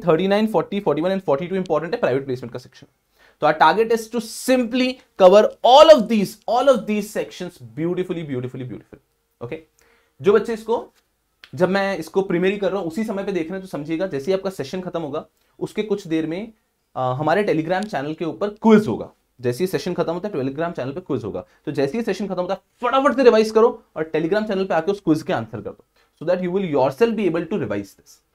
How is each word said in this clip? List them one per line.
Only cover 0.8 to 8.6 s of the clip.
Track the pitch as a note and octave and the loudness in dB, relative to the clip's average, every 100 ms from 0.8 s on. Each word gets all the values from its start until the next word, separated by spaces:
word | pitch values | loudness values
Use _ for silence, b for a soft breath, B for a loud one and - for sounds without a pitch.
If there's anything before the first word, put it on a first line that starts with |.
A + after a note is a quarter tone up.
| G3 D3 | -2 0
वन | F3+ F#3+ | 0 -2
and | - | -2
फ़ोर्टी | - F3 | -2 -2
टू | F#3+ | -4
इंपॉर्टेंट | F3+ D3+ E3+ | -2 -2 -2
है | A#3 | -2
प्राइवेट | C#3+ C3+ C3+ | 0 -2 -4
प्लेसमेंट | B2+ A#2+ | -8 -8
का | B2 | -14
सेक्शन। | - - - _ _ b b b | -18 -20 -20 _ _ b b b
तो | D3+ | 0
our | D#3 | 6
target | D#3+ F#3 A3+ | 4 4 2
is | A3+ - | 0 -2
to | A#3+ A3+ | -8 -8
simply | - - C4 A3+ B3+ B3+ B3+ b - | -8 0 2 2 -2 -2 -4 b 6
cover | F3+ G3+ G#3+ - A3+ | 8 10 6 2 6
all | C#4 D#4+ | 10 10
of | D4 F#3+ | 8 6
these, | A3 F#3 - - | 0 0 -6 -2
all | A#3+ C#4 | 2 4
of | A#3+ E3 | 2 2
these | G#3 G#3 F#3 | -4 -4 -8
sections | - - F3+ - A#2 B2 | -8 -10 -12 -12 -16 -6
beautifully, | E3 F3 F3+ E3+ D3 | -4 -4 -4 -6 -6
beautifully, | B2+ B2 C3 | -6 -6 -10